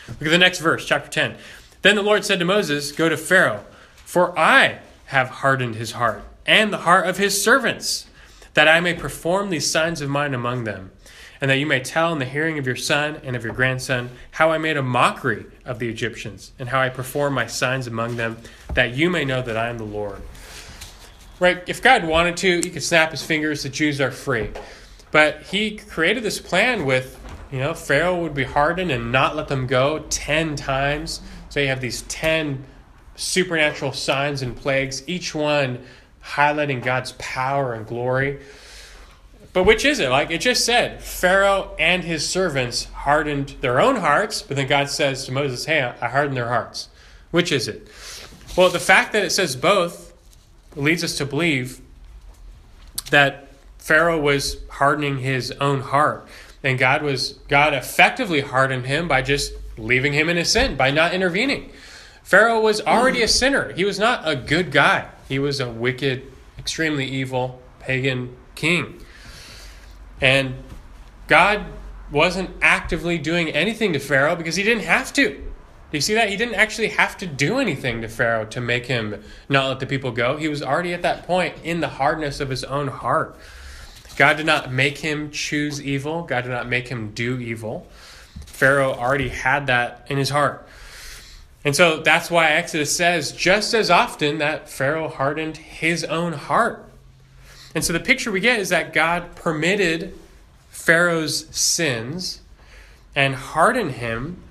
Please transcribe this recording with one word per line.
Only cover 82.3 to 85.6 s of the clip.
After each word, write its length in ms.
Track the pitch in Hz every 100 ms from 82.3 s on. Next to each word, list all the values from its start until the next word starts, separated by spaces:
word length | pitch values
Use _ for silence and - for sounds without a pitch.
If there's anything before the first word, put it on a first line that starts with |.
| 139
of 100 | 135
his 140 | 127
own 240 | - 139 139
heart. 500 | - 120 156 131 - - - - - - - - -
God 200 | 143 156
did 100 | 156
not 240 | 147 135
make 260 | 127 143 143
him 320 | 160 147 151
choose 500 | - - 147